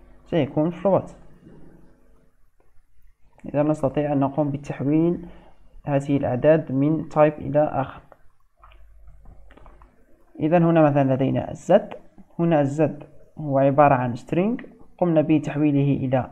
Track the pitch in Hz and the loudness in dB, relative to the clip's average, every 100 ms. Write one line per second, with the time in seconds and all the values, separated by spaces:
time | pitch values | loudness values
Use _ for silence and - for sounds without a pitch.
0 | - - - 170 135 - 156 170 196 175 | -20 -20 -4 -2 0 0 -2 -2 0 0
1 | - - - - - - - - - _ | -2 -16 -20 -20 -20 -20 -20 -20 -20 _
2 | _ - _ _ - _ - - _ - | _ -20 _ _ -20 _ -20 -20 _ -20
3 | - _ - _ - 139 151 151 131 - | -20 _ -20 _ -6 -2 0 0 -2 -2
4 | 147 143 135 139 147 139 - - 135 156 | -2 -2 -2 -2 -4 -4 -10 -8 -2 2
5 | 165 175 - - - - - - - 139 | 2 -2 -8 -20 -20 -20 -20 -16 -4 -4
6 | 143 139 104 120 147 160 156 131 143 160 | -2 -2 -2 0 4 2 2 -2 0 -2
7 | - 156 151 151 135 143 151 - 135 - | -4 2 2 2 -4 -2 0 -2 -6 -10
8 | - - - _ _ _ - - - - | -20 -20 -20 _ _ _ -20 -20 -20 -20
9 | - - - - - - - - - _ | -20 -20 -20 -20 -20 -20 -20 -20 -20 _
10 | _ - _ - 151 170 170 170 151 143 | _ -20 _ -6 2 4 4 6 4 4
11 | 135 131 131 127 - - - 196 - - | 2 0 0 -2 -6 -12 2 2 2 -12
12 | - - - - 170 160 139 147 147 143 | -20 -20 -20 -4 0 2 0 0 -2 -2
13 | - - - - 156 135 139 135 143 131 | -16 -20 -20 -12 -4 2 2 4 4 4
14 | 123 113 - 156 202 247 - - - - | 0 -6 -6 -2 -2 -4 -10 -20 -20 -4
15 | 175 160 139 156 147 143 151 139 139 139 | 0 0 2 0 0 -2 0 2 2 0
16 | 131 127 117 | 0 -2 -4